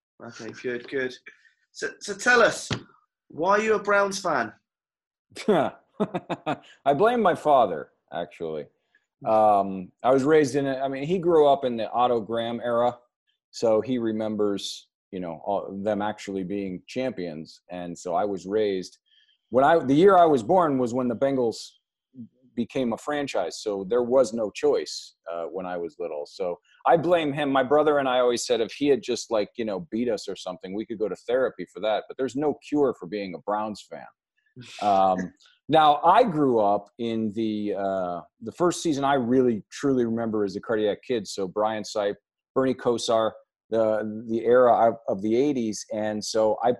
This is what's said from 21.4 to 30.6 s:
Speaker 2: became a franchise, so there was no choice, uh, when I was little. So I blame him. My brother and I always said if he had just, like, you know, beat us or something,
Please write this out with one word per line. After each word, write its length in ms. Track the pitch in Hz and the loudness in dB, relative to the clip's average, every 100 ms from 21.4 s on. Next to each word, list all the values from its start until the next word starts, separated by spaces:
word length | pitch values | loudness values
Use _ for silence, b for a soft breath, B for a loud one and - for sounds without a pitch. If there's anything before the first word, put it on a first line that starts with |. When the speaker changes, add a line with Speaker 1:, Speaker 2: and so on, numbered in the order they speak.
| 117 107 - _ _ _ _ 131 113 _ 127 | -2 -4 -12 _ _ _ _ -20 -20 _ _
Speaker 2:
became 380 | 120 117 139 123 | -8 -6 -4 -2
a 40 | 107 | -4
franchise, 640 | - 147 139 107 85 - | -4 -4 -2 -4 -4 -6
so 240 | 110 98 95 | -6 -4 0
there 160 | 120 | 0
was 280 | 120 131 120 | 2 4 2
no 160 | 117 107 | 0 -6
choice, 640 | - 147 107 76 - - _ - | 0 0 0 -2 -10 -16 _ -10
uh, 180 | 85 - | -8 -8
when 200 | 92 90 | -8 -8
I 100 | 90 | -6
was 200 | 85 - | -8 -8
little. 260 | 85 76 | -8 -8
So 360 | 73 - 92 87 b b - | -10 -6 -6 -6 b b 2
I 100 | 165 | 2
blame 360 | 156 175 151 | 4 0 0
him. 180 | 143 143 | -2 0
My 140 | 135 | 0
brother 340 | 127 147 151 147 | 2 4 4 2
and 100 | 135 | 2
I 120 | 127 | 2
always 260 | 123 120 - | 2 0 0
said 140 | 117 | 0
if 100 | 107 | -2
he 160 | - 143 | -2 0
had 160 | 131 | 2
just, 260 | 98 117 - | 0 -6 -2
like, 160 | 113 101 - | -2 -2 -6
you 80 | |
know, 240 | 110 95 85 | -6 -6 -6
beat 180 | 110 120 | -4 -2
us 200 | 104 - | -4 -6
or 80 | 92 | -10
something, 360 | 92 90 | -12 -12